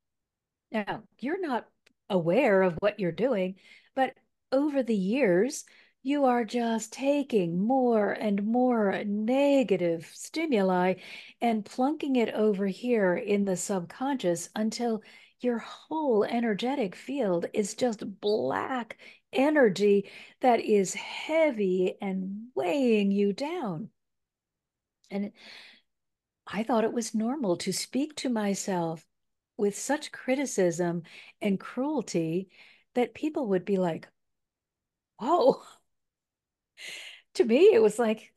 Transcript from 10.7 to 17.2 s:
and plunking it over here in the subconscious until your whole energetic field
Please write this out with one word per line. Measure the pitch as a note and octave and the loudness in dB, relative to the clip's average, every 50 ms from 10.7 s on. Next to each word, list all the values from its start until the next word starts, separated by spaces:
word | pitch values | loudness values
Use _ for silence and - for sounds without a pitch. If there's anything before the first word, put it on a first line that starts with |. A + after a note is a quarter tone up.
| F#3 F3+ F3+ F#3+ F#3 F#3 - - - - - - - _ | 2 2 2 2 0 -2 -6 -14 -18 -18 -20 -20 -10 _
and | A#3+ A#3+ A3+ A3 G3+ | -2 0 0 -2 -4
plunking | - - - B3+ C#4 D#4 D4+ - C#4+ C4 | -6 -4 -2 -2 0 -2 -2 -2 0 0
it | B3 A3 - - | 2 0 0 0
over | - G#3+ G#3+ G3+ F#3 G3+ G3 | 0 2 2 2 0 -2 -2
here | F#3 - - B3 B3 A3 G3 F3+ F3 | -4 -4 -2 0 2 2 4 2 2
in | - - G3+ G3+ G3+ G3+ | 2 0 0 0 0 2
the | G3 F3+ F3 | 0 -2 -2
subconscious | - - G3+ F#3 F3 E3+ - - B3+ C#4 C#4+ B3+ - F3 E3+ E3+ - - - | -2 -2 -4 -4 -4 -6 -8 -6 -4 -2 -2 0 0 0 0 0 -4 -6 -6
until | G#3+ A3 A3+ A3 - A#3+ A#3+ A3+ G#3 - - - - - _ _ _ | -4 -4 -2 -2 -2 -2 -2 -2 -4 -6 -12 -20 -20 -20 _ _ _
your | - B3 A#3 A3 | -4 -2 -2 -2
whole | - - - - - - D#4 D#4+ D#4 C#4 A3+ G3+ G#3+ | -6 -10 -16 -20 -12 -8 -4 -2 0 2 2 2 2
energetic | - - A#3+ A#3 A#3 G#3 F3 A#3 B3 C#4 C#4+ A#3 F3+ F3+ | 2 0 -2 0 0 -2 -2 -2 -2 -2 -2 -2 -4 -6
field | - - - C4 C#4+ | -10 -10 -8 -4 -2